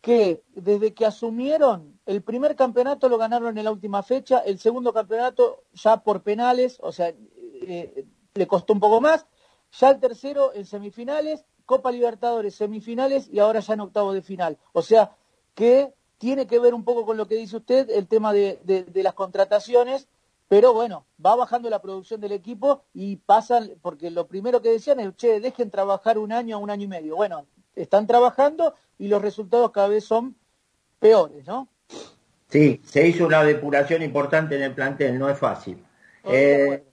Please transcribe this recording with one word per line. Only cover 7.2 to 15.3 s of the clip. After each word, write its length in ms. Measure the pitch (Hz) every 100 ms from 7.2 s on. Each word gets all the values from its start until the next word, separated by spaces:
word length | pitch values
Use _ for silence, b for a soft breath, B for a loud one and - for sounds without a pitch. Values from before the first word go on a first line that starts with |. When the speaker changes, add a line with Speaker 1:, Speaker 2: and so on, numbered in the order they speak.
| - _ - -
Speaker 1:
eh, 440 | 185 175 160 135 135 _ _
le 140 | 202 180
costó 260 | 185 -
un 60 | 208
poco 200 | 208 226
más, 260 | 294 320 _ _ _ _ _ -
ya 100 | 269
el 80 | 269
tercero 540 | 254 233 277 277 269
en 120 | 208 196
semifinales, 800 | 208 202 233 240 302 302 302 _ _ -
Copa 260 | 262 262
Libertadores, 640 | 247 240 226 240 233 208 -
semifinales 760 | 208 214 220 233 269 269 -
y 80 | 202
ahora 200 | 208 220
ya 140 | 202 214
en 60 |
octavos 320 | 196 214 196
de 80 | 196
final. 340 | 185 185 170 147 _
O 80 | 175
sea, 340 | 160 220 202 _ _